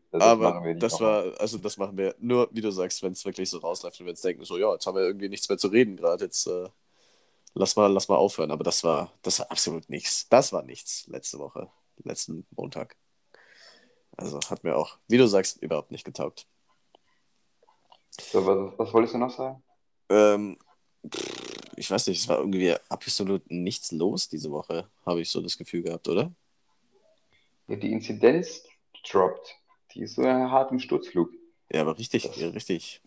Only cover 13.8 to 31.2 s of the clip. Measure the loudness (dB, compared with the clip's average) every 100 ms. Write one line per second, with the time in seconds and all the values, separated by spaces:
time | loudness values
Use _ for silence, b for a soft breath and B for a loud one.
13.8 | b b _ -12 -10 -6 -6 -4 -2 -2
14.8 | -2 -8 _ 6 6 6 2 -4 -6 -6
15.8 | -6 -14 -14 -10 -10 -10 -20 _ _ _
16.8 | _ _ _ _ _ _ _ _ _ _
17.8 | _ _ _ -18 -2 0 2 2 0 -4
18.8 | 2 4 4 0 -4 -4 -10 -10 _ _
19.8 | _ _ _ 8 8 6 -2 -10 _ _
20.8 | _ _ -14 -10 -10 -10 -12 -14 -16 -10
21.8 | -2 0 0 -2 0 0 0 2 2 2
22.8 | -2 -10 -4 -2 0 -2 -2 -6 -4 -4
23.8 | -6 0 0 0 -4 -6 -6 -8 -6 -6
24.8 | -8 _ -4 -2 -2 -6 -6 -8 -6 -6
25.8 | -6 -6 -2 0 -2 -6 _ _ _ _
26.8 | _ _ _ _ _ _ _ _ -10 -6
27.8 | -2 -4 -4 4 6 6 0 -10 -18 _
28.8 | _ -20 0 4 4 2 -12 -20 _ _
29.8 | _ -12 -10 0 2 2 2 2 2 -2
30.8 | 0 -2 0 0